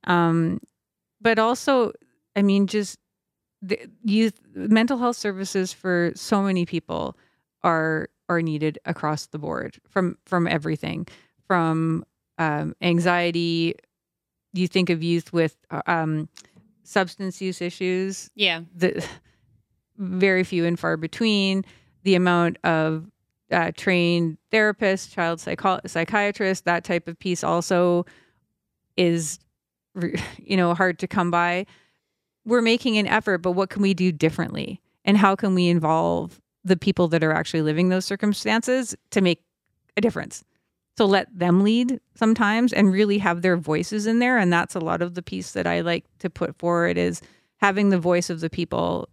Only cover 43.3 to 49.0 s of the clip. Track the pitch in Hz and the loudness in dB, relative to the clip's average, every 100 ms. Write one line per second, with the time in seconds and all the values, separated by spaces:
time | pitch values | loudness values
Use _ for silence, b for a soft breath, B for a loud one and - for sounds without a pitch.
43.3 | 170 185 175 156 156 175 214 208 226 247 | 2 2 2 0 -2 -2 -4 0 2 2
44.3 | 254 185 170 - 190 165 170 175 175 175 | 2 2 2 0 -6 -4 -2 -4 -6 -10
45.3 | 190 180 190 175 170 170 170 - _ 185 | -10 -8 -4 -2 -2 -2 -4 -6 _ -12
46.3 | - 170 170 170 170 170 170 175 170 b | -6 -8 -4 -2 0 0 0 -2 -4 b
47.3 | b b b 202 196 202 190 170 175 175 | b b b 0 2 2 2 2 0 0
48.3 | 170 165 - 170 - 170 175 | -6 -6 -6 -4 -2 -2 -4